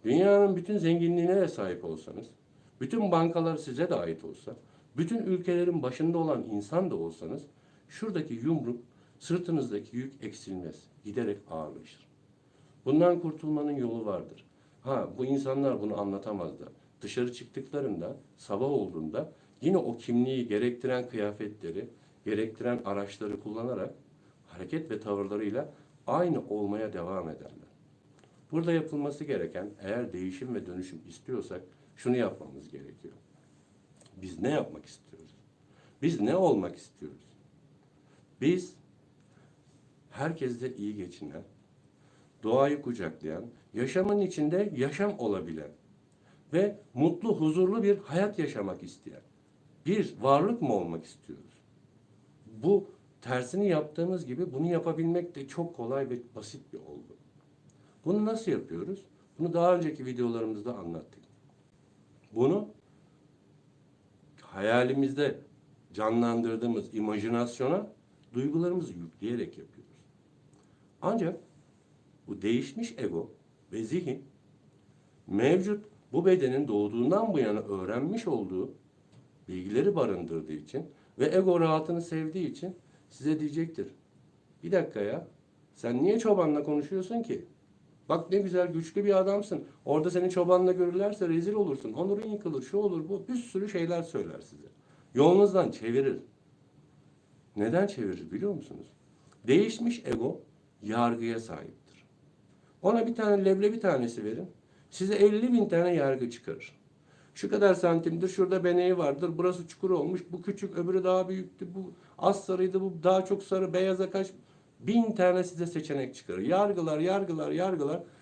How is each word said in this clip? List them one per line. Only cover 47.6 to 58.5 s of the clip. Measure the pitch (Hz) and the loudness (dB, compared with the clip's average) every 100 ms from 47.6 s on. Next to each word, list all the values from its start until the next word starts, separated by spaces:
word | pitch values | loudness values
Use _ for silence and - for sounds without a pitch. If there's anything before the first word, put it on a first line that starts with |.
| 185 226 | 4 4
bir | 196 202 | 4 4
hayat | - 160 208 208 | 2 0 0 0
yaşamak | 151 110 98 90 | -4 -2 -4 -6
isteyen | 87 - 78 69 - _ _ _ _ _ 147 | -10 -16 -20 -20 -20 _ _ _ _ _ -2
bir | 214 170 92 | 0 0 0
varlık | 131 143 190 233 | 4 6 6 2
mı | 135 | 0
olmak | 104 85 82 - | 0 -2 -6 -10
istiyoruz? | - - - - _ _ _ _ _ _ _ _ _ 110 113 | -20 -18 -18 -18 _ _ _ _ _ _ _ _ _ -20 -4
Bu | 139 202 - - _ _ | 4 4 2 -10 _ _
tersini | 120 127 123 185 202 | -4 -4 -2 0 2
yaptığımız | 156 151 - 175 180 135 | 2 0 -2 -2 -2 -4
gibi | 131 180 | -6 -4
bunu | 131 165 | -2 0
yapabilmek | 170 165 156 165 175 170 - | 2 0 0 2 0 -2 -8
de | 139 | -10
çok | - 170 - | -6 -6 -6
kolay | 117 135 131 | -4 -2 -2
ve | 120 - 107 | -6 -10 -16
basit | 107 - - | -16 -18 -16
bir | - | -18
olgu. | - 73 - - - _ _ _ - _ _ _ 156 | -16 -18 -18 -20 -20 _ _ _ -20 _ _ _ 0
Bunu | 208 214 | 2 2
nasıl | 226 185 | 0 0